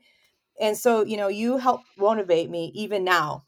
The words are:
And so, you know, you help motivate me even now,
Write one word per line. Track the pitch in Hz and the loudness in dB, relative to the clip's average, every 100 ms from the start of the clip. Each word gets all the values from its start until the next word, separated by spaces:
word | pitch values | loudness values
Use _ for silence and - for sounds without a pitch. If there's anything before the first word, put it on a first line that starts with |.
| _ _ _ _ _ - | _ _ _ _ _ -4
And | 214 214 | -2 0
so, | 240 226 | 2 2
you | 208 208 | 0 -2
know, | 202 | -2
you | 202 233 254 | -2 -2 0
help | 254 240 - - | 0 -2 -4 0
motivate | 202 220 180 165 165 | 2 2 2 0 0
me | 170 165 | -6 -8
even | 185 208 202 | -8 -4 -2
now, | 185 175 151 135 | 2 2 0 -6